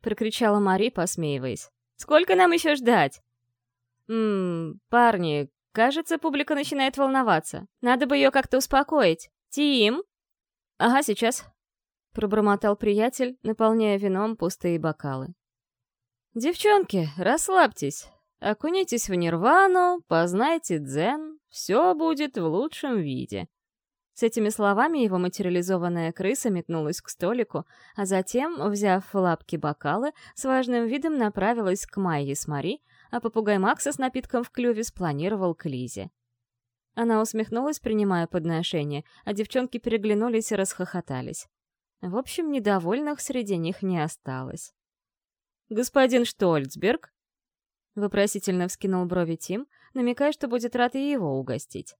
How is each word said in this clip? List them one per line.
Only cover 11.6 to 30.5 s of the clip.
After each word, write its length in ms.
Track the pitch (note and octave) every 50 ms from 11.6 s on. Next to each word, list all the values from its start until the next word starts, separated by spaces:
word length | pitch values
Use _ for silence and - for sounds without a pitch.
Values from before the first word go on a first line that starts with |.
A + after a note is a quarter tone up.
| _ _ _ _ _ _ _ _ _ _ _
пробормотал 580 | - G#3+ G3+ G3+ G#3+ G#3 G#3 G3+ G3+ - G#3 G3+
приятель, 600 | - - G#3+ G3+ G#3 A3 B3 - - C4 B3 B3+ _ _
наполняя 560 | A3 A3 - A3+ A3 A3+ A3+ A3 G#3+ G3+ G3
вином 380 | G3+ G3+ F#3+ F#3 G#3 A3 A3+
пустые 420 | - - F3 - - - F3 E3+ E3
бокалы. 560 | D#3+ D#3+ D3+ _ - C#3+ C3+ C3 C3 F3 F3 _ _ _ _ _ _ _ _ _ _ _ _ _ _ _ _ _ _ _ _
«Девчонки, 760 | A#3 A3+ D4+ F4 - - G#4 G#4 G4+ F4+ - - F#3 E3 D3+ C#3+
расслабьтесь, 920 | E3+ F3 F#3 B3+ D#4+ - - F#4 F#4 D#4+ A#3+ - - - C3+ - - - - _ _ _ _ _ _
окунитесь 680 | - G3+ G#3+ - - D#4 F4 F#4+ F#4+ - - A#3+ -
в 60 | - F#3+
нирвану, 880 | F3 E3+ E3+ E3+ E3 F#3 B3 D#4 F#4 G4 G4 F4+ F#4 F4+ F4+ F4+ F4 -
познайте 720 | _ E3+ E3 E3+ F3 F3+ G3 A#3+ D4+ E4 E4 - - F#3 D#3
дзен, 580 | D3 C3+ C3 D3 E3 A3 C#4 D4+ D#4 D#4 D#4 D#4 _ _
все 440 | _ - - - F#3+ B3 E4 F#4 F4+
будет 420 | D4+ E4 D#4+ D#4+ C#4 D4+ D4 _
в 60 | G#3+ E3+
лучшем 540 | D#3+ D#3 F#3+ C4 D#4+ - - - C#4 B3 G#3
виде». 480 | E3 C#3+ C3 B2+ B2+ - G#2 G2 F2 - _ _ _ _ _ _ _ _ _ _ _ _ _
С 80 | - A#3+
этими 260 | A3+ A3+ A#3 G#3+ G#3
словами 480 | A3 - G#3 G3+ G3+ G3+ B3+ D#4+ E4
его 220 | D4 A#3+ G#3+ F#3 F3+
материализованная 920 | F3+ F#3 - - F#3+ F3+ F3+ F3 F3 F3+ F#3+ F3+ E3+ F3 F3 E3+ E3 E3
крыса 380 | E3+ - F#3 F#3+ B3+ C4+ - A#3+
метнулась 520 | F#3+ F3 E3 - E3 D#3+ D3+ D3 D3+ -
к 80 | _ -
столику, 580 | - _ F3+ F3+ A#3 B3 A3+ _ - D3+ D#3 _ _ _ - - -
а 120 | - G3+
затем, 600 | F#3 G3 F#3 F#3+ - - B3 C#4 D#4+ F4 C#4+ D3 G#3
взяв 420 | G#3 G3+ G#3 G3+ F#3 F#3+ F#3+ - -
в 20 |
лапки 400 | G3+ F#3 F3+ E3 - - - -
бокалы, 560 | D#3+ D3+ D3+ D3+ _ - D3 D#3 G3+ B3+ D4 D#4 _ - - -
с 100 | - -
важным 420 | C4